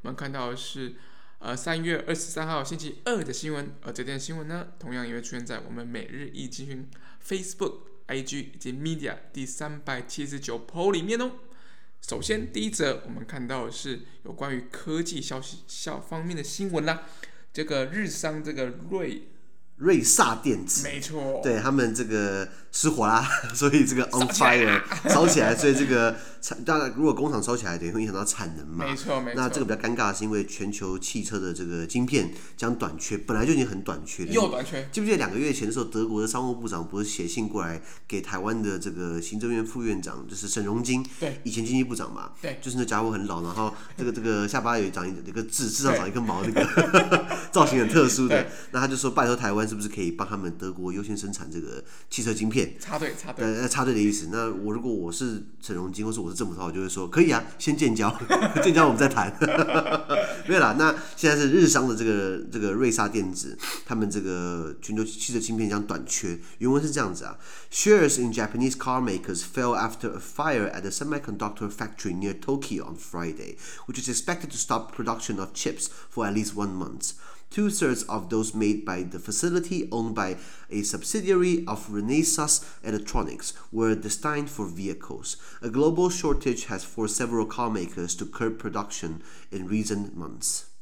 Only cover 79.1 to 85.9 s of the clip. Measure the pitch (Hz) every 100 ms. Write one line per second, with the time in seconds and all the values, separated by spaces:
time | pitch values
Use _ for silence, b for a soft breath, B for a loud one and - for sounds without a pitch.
79.1 | 90 98 104 175 175 170 180 - 117 113
80.1 | 110 92 92 B B B 104 104 95 -
81.1 | 220 185 185 180 175 - 104 107 104 104
82.1 | 147 160 - 151 - B B - 107 101
83.1 | 127 78 60 - B B 110 113 107 107
84.1 | - 151 147 143 - 95 85 98 - -
85.1 | - - - B B 117 117 156